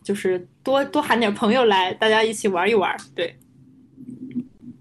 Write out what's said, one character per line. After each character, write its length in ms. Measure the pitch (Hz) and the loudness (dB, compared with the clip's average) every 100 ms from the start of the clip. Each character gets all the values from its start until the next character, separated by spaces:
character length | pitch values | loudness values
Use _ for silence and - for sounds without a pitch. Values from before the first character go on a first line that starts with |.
就 140 | - 202 | -6 -2
是 320 | 190 180 180 _ | 0 -2 -4 _
多， 200 | - 269 285 | 0 0 2
多 140 | 294 | 0
喊 200 | 294 320 | 0 0
点 120 | 220 | 0
朋 220 | 202 220 | 0 2
友 120 | 254 233 | 4 4
来， 280 | 196 185 | 4 0
大 160 | 185 220 | 0 2
家 140 | 214 | 4
一 100 | 226 | 2
起 140 | 214 214 | 0 -2
玩 200 | 180 190 | 0 2
一 60 | |
玩， 240 | 226 170 - - | 2 0 -4 -10
对。 240 | - 170 - _ - - - - - - - - 247 - - - - | -8 -8 -8 _ -20 -20 -20 -20 -20 -20 -16 -10 -10 -10 -16 -20 -16